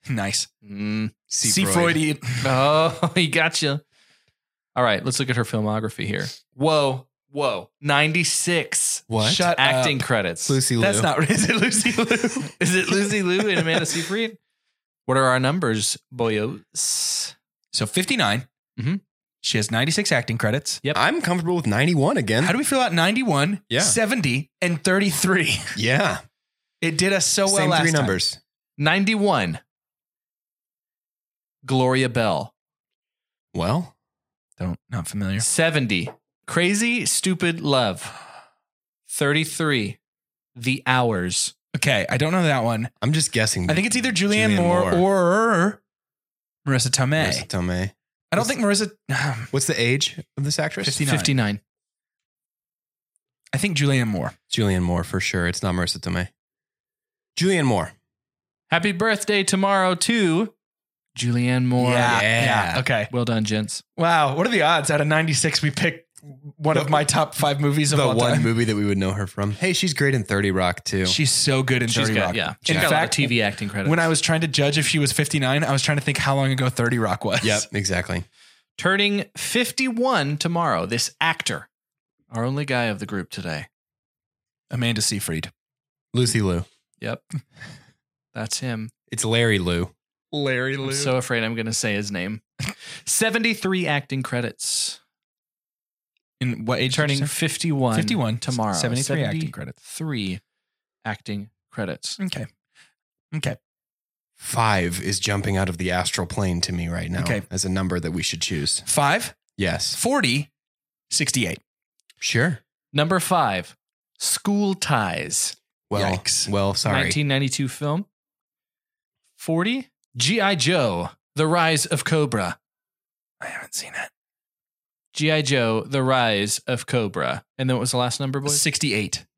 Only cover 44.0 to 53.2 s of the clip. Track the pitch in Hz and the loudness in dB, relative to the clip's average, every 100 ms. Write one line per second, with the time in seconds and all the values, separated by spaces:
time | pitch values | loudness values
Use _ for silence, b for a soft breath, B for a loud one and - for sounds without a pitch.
44 | 254 185 202 208 220 202 175 175 180 180 | 0 0 2 4 4 4 4 4 4 4
45 | 190 196 175 196 226 190 190 208 _ _ | 4 4 4 4 4 4 2 0 _ _
46 | _ _ _ _ _ _ 139 131 123 127 | _ _ _ _ _ _ 0 2 2 0
47 | 131 156 120 - - 95 90 90 98 _ | 2 2 0 -2 -4 -4 -2 -2 -4 _
48 | _ _ _ 185 226 262 220 202 208 - | _ _ _ -2 0 0 2 2 -2 -8
49 | - 127 143 117 117 139 - 143 117 131 | -6 -2 -2 -4 -4 -2 0 0 2 2
50 | - - - - 143 147 151 - 147 135 | -2 -6 -12 -6 -4 -2 -4 -4 -4 -2
51 | 139 143 156 135 104 104 _ _ _ _ | 0 0 2 2 0 -2 _ _ _ _
52 | _ _ _ _ _ _ _ _ _ _ | _ _ _ _ _ _ _ _ _ _
53 | _ _ | _ _